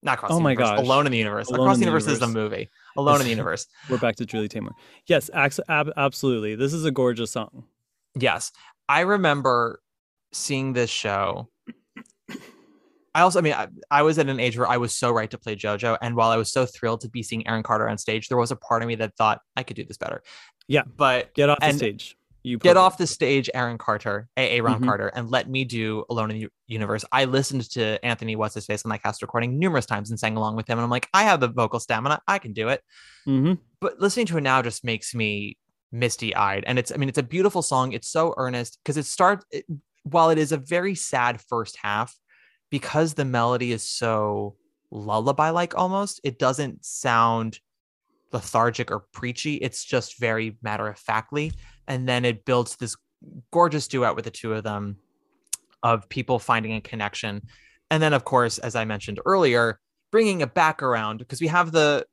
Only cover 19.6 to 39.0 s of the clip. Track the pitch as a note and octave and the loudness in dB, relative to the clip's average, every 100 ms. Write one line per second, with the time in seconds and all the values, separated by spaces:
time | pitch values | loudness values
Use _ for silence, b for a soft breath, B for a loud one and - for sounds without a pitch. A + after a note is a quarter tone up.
19.6 | C3 G#2+ G#2 - - - B B B _ | -8 -10 -12 -10 -8 -8 B B B _
20.6 | _ C#3 B2 - C#3+ B2+ - - C#3+ C#3+ | _ 0 0 2 2 2 -2 2 2 4
21.6 | D3+ C#3+ B2 G2+ - - _ _ B2+ A#2+ | 4 2 -2 -4 -14 -18 _ _ -8 2
22.6 | E3+ F3+ F#3 F3+ E3+ - C3+ C#3 B2 C3 | 6 8 8 4 -4 0 2 2 0 -2
23.6 | B2 A#2 - G#2+ A#2 G2+ A#2 - C3 A#2+ | -4 -4 -2 -2 -2 -6 -6 -2 0 2
24.6 | A2+ A2 B2 G#2 G2+ - A#2 B2+ - C3 | 2 0 0 0 -2 -4 -2 -2 0 -4
25.6 | C3 A#2 A2 G#2+ - A#2+ A2 A2 A2 _ | -4 -4 -4 -4 -4 -4 -4 -4 -8 _
26.6 | _ A2 G#2 A2 - C3 C3 C3+ C3+ C3+ | _ -6 -4 -4 -2 0 2 2 0 -2
27.6 | A#2 - A2 G#2+ A#2+ A#2 A2+ G#2+ G#2+ - | -6 -4 -2 -2 -4 -4 -4 -4 -4 -6
28.6 | - G#2+ - G#2+ - G#2+ - A#2+ A#2+ C3 | -6 -6 -4 -4 -4 -6 -4 -4 -2 0
29.6 | F#3 D#3 - G#2 G#2 A2+ A2 A2 G#2+ A2 | 0 0 -2 -4 -4 -4 -2 -2 -2 -4
30.6 | A2 A#2 A#2+ B2 - F#3+ G#3+ F3 B2+ B2 | -2 -2 0 -2 0 2 4 4 2 2
31.6 | A2 A#2 - A2 C3 D3+ - G3 B2+ G#2 | 0 0 -2 -2 0 -2 -2 -4 -4 -6
32.6 | A2 C3+ _ B B B B C3+ D3 F3+ | -2 -2 _ B B B B 2 4 0
33.6 | _ _ G3 - G3 A3 A3 E3 C#3 C3 | _ _ -6 0 0 0 -2 0 2 2
34.6 | A#2+ A2+ B2 A2+ - A#2+ A2 G#2 G#2 - | 2 -4 -6 -6 -6 -4 -2 -2 -8 -14
35.6 | _ _ _ A#2 A#2+ - A2+ F#2 G2+ G2 | _ _ _ -4 -2 -2 -4 0 0 0
36.6 | - B2+ A#2+ - C3+ B2+ B2 E3 F#3+ F#3+ | -2 -2 -2 -4 -4 -2 -4 0 0 0
37.6 | D#3 C3 B2+ A2+ - D#3+ E3 - B2+ B2 | -2 0 -2 -4 -4 0 0 0 -4 -4
38.6 | A#2+ - - D3 | -8 -10 -6 -4